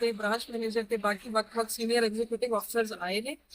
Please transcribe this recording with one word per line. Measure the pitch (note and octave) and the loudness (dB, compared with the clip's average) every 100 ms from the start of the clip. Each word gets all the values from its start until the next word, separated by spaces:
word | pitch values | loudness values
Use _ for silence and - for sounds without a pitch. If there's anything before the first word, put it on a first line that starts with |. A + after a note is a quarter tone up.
ਤੇ | A#3 | 0
ਬ੍ਰਾਂਚ | G#3+ G#3 A#3 - | 2 0 0 -2
ਮੈਨੇਜਰ | A#3 A3+ A3 | -2 0 0
ਤੇ | G#3+ A3+ | 0 0
ਬਾਕੀ | G#3 G3+ B3 | 0 -2 0
ਵੱਖ-ਵੱਖ | A3 G#3+ A#3 A3 | -2 0 -2 -2
ਸੀਨੀਅਰ | - A3+ A#3+ | 0 2 4
ਐਗਜ਼ੀਕਿਊਟਿਵ | A3+ G#3+ A3+ A3+ B3 G#3+ | 4 2 -2 0 0 0
ਅਫਸਰਸ | - A#3 A3 | 0 0 0
ਆਏ | G#3+ F3 G3+ | -2 -2 -2
ਨੇ | A#3+ D#4 _ | -2 -8 _